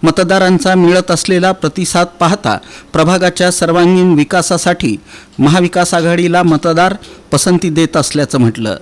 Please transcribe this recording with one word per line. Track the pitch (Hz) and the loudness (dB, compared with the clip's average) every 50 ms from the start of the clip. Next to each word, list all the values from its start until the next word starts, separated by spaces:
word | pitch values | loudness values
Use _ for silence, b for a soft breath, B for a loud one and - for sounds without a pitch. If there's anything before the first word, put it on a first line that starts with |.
| - | 0
मतदारांचा | 165 160 - 185 170 190 190 190 185 185 170 - 185 185 | 0 0 0 0 0 0 0 2 2 0 0 0 0 2
मिळत | 185 180 170 180 180 180 - | 4 4 4 4 2 0 0
असलेला | 175 160 - - 190 180 175 185 | -4 -4 -2 -2 -2 0 0 0
प्रतिसाद | 185 185 - 156 - - 185 - - 180 175 175 - - | -2 -2 -4 -6 -4 -4 -6 -4 -2 -2 -2 -2 -2 -2
पाहता | 180 165 185 214 - 120 104 98 B B B B B B - | 0 0 0 -2 -2 -4 -4 -4 B B B B B B -2
प्रभागाच्या | 156 160 160 185 185 180 180 175 - 180 180 | 0 0 2 2 2 0 -2 -2 0 -2 -2
सर्वांगीण | 180 - - 165 165 175 175 175 185 185 180 185 170 | 0 -2 -2 0 2 2 4 4 4 4 4 4 4
विकासासाठी | 147 147 - 196 180 165 - 185 170 - 180 180 175 - 135 104 92 B B B B B B B - | 2 2 0 0 -2 -2 -2 -4 -2 0 -2 -2 -2 -2 -4 -6 -6 B B B B B B B 0
महाविकास | 131 143 156 185 180 175 - 180 175 175 - | 2 2 2 2 0 0 0 -2 -2 0 0
आघाडीला | 170 160 170 170 170 175 170 170 175 180 | -2 0 0 0 0 0 0 0 0 2
मतदार | 170 160 147 - 175 160 165 175 185 196 202 B B B B B B | 2 0 0 0 0 0 2 0 0 0 -4 B B B B B B
पसंती | - 139 - 190 180 170 - 180 | -2 -2 0 2 0 0 0 -2
देत | 156 156 165 156 - 165 | 0 0 -2 0 0 -2
असल्याचं | 139 - - 147 147 127 - 139 | -4 -2 -2 -4 -4 -2 0 0
म्हटलं. | 127 117 110 - 113 107 98 - | 0 0 0 -2 -6 -6 -6 -8